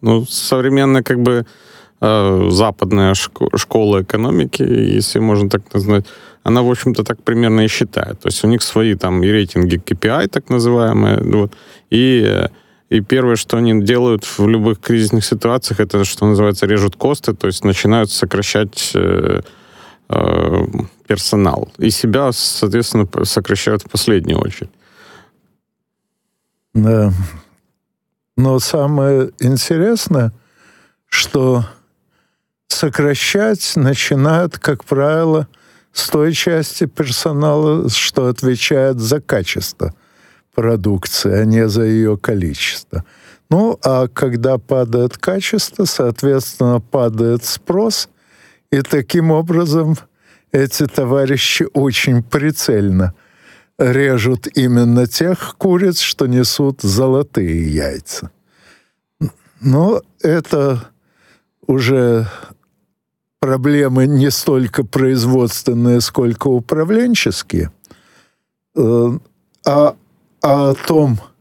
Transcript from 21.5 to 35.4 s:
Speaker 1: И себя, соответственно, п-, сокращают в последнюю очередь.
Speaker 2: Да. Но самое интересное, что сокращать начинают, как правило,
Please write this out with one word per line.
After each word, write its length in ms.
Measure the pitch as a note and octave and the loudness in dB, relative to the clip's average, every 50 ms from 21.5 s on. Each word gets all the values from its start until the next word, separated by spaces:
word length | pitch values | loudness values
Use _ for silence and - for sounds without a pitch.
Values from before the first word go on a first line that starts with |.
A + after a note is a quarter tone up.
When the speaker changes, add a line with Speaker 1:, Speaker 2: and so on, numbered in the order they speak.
| C2+ - - - - - | 0 -2 -6 -8 -8 -2
Speaker 1:
И 100 | - A2+ | -2 -2
себя, 420 | G#2 - - A#2 G2+ C3 C#3+ C3+ | 0 0 -2 0 0 2 0 0
соответственно, 760 | A#2+ - - - - - - G#2 F#2 A#2+ A#2 - - A2+ G2+ F#2 | -2 -2 -4 -6 -4 -2 -2 0 0 0 -2 0 0 0 0 0
п-, 180 | - - - | -2 -4 -4
сокращают 560 | - - - F#2 - G#2 G2 - - G#2+ G#2+ | -2 -2 -4 -2 -2 -4 -2 0 -2 -2 -2
в 80 | - - | -4 -4
последнюю 500 | - - - - A2 F#2+ D#2+ - D#2+ D#2+ | -6 -4 0 2 2 2 2 0 -2 -2
очередь. 300 | - - F#2+ - - - _ _ _ _ _ _ - - - - - _ _ _ _ _ _ _ _ _ _ _ _ _ _ _ _ _ _ _ _ _ _ _ _ _ _ _ _ _ _ | -2 -4 -6 -10 -14 -16 _ _ _ _ _ _ -20 -20 -20 -20 -20 _ _ _ _ _ _ _ _ _ _ _ _ _ _ _ _ _ _ _ _ _ _ _ _ _ _ _ _ _ _
Speaker 2:
Да. 360 | A2+ G#2+ A2 A2+ A2 G#2+ G#2 F#2 F2+ F#2+ E2 D#2+ D#2+ - _ _ _ _ _ _ _ _ _ _ _ _ _ _ _ _ _ _ - | 0 2 2 4 4 2 2 2 0 -2 -6 -8 -16 -20 _ _ _ _ _ _ _ _ _ _ _ _ _ _ _ _ _ _ -2
Но 220 | B2+ C3+ C3 B2+ | 0 2 2 0
самое 720 | A#2+ - - D#3+ C#3+ C#3+ D3+ D3 C3+ C#3 C#3 C3+ C3 - - - | -2 0 -2 0 0 0 0 0 2 2 2 2 0 -2 -4 -2
интересное, 920 | - B2 C3+ B2+ - - E3+ D#3+ E3+ G#3+ A#3 A3 - - E3+ C#3 A#2+ A2 - - _ _ _ _ _ _ _ _ _ _ _ _ _ _ | 0 0 0 0 0 -2 0 0 2 0 0 -2 -2 -2 0 0 0 0 -2 -8 _ _ _ _ _ _ _ _ _ _ _ _ _ _
что 580 | - - - - - D3 C3 B2+ B2+ A#2+ A#2 F#2+ - _ _ _ _ _ _ _ _ _ _ _ _ _ _ _ _ _ _ _ | -2 -2 -2 0 0 0 2 2 2 0 0 -4 -8 _ _ _ _ _ _ _ _ _ _ _ _ _ _ _ _ _ _ _
сокращать 1120 | - - - D3+ - - D3 D3 C#3+ - - - - G3+ G#3 A3 A3 F#3 - - - E3 | -6 -2 -2 -2 0 0 0 0 0 0 -2 -2 0 0 0 0 0 -2 -4 -4 -2 0
начинают, 800 | C3+ C3 C#3 - - - D3+ C#3 C3+ D3+ D#3+ E3 F3+ E3+ - - | 0 0 0 0 -2 -2 0 2 2 2 2 2 0 -2 -4 -6
как 240 | - - D3 - - | -4 -4 -4 -4 -4
правило, 640 | - D3 C3+ C#3 D3 D#3 D#3+ E3 D#3+ D#3 D#3 | -4 -2 0 0 0 0 0 0 2 0 0